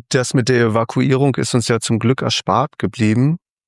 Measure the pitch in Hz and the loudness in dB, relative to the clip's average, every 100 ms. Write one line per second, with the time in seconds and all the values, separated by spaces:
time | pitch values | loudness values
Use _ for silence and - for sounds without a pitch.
0 | - 135 123 139 117 123 117 107 117 - | 0 -2 0 0 2 2 2 0 -2 -2
1 | 131 131 139 127 131 127 - 113 - 113 | 0 2 0 0 0 -2 0 -2 0 0
2 | 117 135 117 - - 101 147 - 98 - | 0 0 -2 -4 0 0 -2 -4 -6 0
3 | 107 110 139 165 - _ | 0 2 0 -2 -8 _